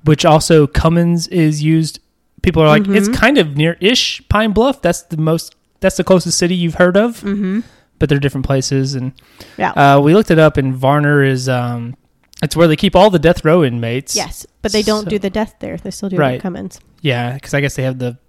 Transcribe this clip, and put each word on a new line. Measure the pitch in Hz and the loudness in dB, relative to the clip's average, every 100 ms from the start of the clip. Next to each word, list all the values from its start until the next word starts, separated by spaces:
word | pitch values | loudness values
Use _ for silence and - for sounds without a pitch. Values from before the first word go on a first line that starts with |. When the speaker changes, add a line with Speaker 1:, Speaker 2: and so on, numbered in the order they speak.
Speaker 1:
which | 147 151 | 2 2
also | 175 156 - 160 147 | 4 2 4 4 4
Cummins | - 165 170 170 170 160 | 2 0 2 0 0 -2
is | 185 156 151 | 0 0 0
used. | 151 160 156 - _ _ _ _ | 0 0 0 -8 _ _ _ _
People | - 160 | -2 2
are | 156 | 4
like, | 151 196 | 4 2
"It's | 196 202 | 0 0
Speaker 2:
Mm-hmm. | |
Speaker 1:
kind | 254 226 285 | 0 2 2
of | 160 139 | 0 0
near-ish | 160 170 190 247 - - _ | -2 0 0 0 -2 -8 _
Pine | 208 220 | -2 0
Bluff." | 202 254 269 | 0 0 0
That's | 175 175 | -4 -4
the | - 156 | -8 -4
most, | 156 165 - _ _ _ | -2 -2 -6 _ _ _
that's | 190 - | -4 -2
the | |
closest | 175 185 170 - | 2 2 2 -2
city | 175 | -2
you've | 185 170 | 0 -4
heard | 156 180 185 | 0 2 2
of. | 233 233 | 0 -4
Speaker 2:
Mm-hmm. | 202 202 190 202 233 _ _ _ | -8 -6 -4 -6 -8 _ _ _
Speaker 1:
But | 147 | -2
they're | 143 | 0
different | 139 135 131 | -2 -4 -4
places. | 139 127 135 135 | -4 -2 -4 -4
And, | 135 127 - _ _ - - | -6 -10 -12 _ _ -20 -6
Speaker 2:
Yeah. | 180 | -4
Speaker 1:
uh, | - 143 139 | 2 4 4
we | 147 | 4
looked | 185 220 | 2 4
it | 160 | 4
up, | 156 151 | 4 2
and | 135 | -4
Varner | 131 131 147 147 147 | -2 0 0 2 2
is, | 139 131 131 | 0 -2 -2
um, | 123 120 120 117 127 _ _ _ - | -4 -4 -8 -10 -14 _ _ _ -8
it's | 156 | -6
where | 156 165 | 2 2
they | 151 | 4
keep | 196 | 2
all | 175 208 | 4 4
the | 180 | 4
death | 151 175 | 2 2
row | 156 175 | 2 2
inmates. | 143 120 117 123 - | 2 -2 -6 -6 -6
Speaker 2:
Yes, | - 151 - - _ | -6 -6 -10 -20 _
but | 214 | -4
they | 214 | -2
don't | 202 214 | -2 -2
Speaker 1:
So | 208 | -2
Speaker 2:
do | 175 | -6
the | 196 | -4
death | 202 214 _ | -4 -6 _
there. | - - | -12 -12
They | - | -12
still | - 196 | -10 -6
do | 180 | -2
it | |
Speaker 1:
Right. | 139 127 | -2 -2
Speaker 2:
at | |
Cummins. | 190 175 190 - _ _ | -8 -10 -14 -16 _ _
Speaker 1:
Yeah, | 147 120 123 135 | -4 -4 -4 -8
'cause | - | -6
I | 143 | -4
guess | 139 | -4
they | - | -4
have | 131 131 | -6 -6
the | 123 120 | -8 -10